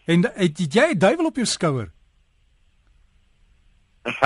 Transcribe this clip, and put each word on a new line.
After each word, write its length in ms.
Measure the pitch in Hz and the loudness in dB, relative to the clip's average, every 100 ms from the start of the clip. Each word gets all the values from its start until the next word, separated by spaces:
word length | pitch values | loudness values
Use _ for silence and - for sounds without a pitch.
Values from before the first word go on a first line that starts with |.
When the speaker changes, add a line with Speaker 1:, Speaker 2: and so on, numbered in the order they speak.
| - | 0
Speaker 1:
En 120 | 170 | 0
d-, 100 | 180 - | 0 -2
het, 220 | 180 147 | -4 -2
het 200 | 160 180 | -2 2
jy 80 | 320 | 2
'n 60 | 214 | 2
duiwel 280 | 190 330 320 | 2 2 -2
op 100 | - | -2
jou 100 | 220 | -4
skouer? 440 | - 170 131 98 - _ _ _ _ _ _ _ _ _ _ _ _ _ _ _ _ _ _ _ _ | -2 -2 -2 -6 -14 _ _ _ _ _ _ _ _ _ _ _ _ _ _ _ _ _ _ _ _
Speaker 2:
<laughs> 80 | 123 - | -12 0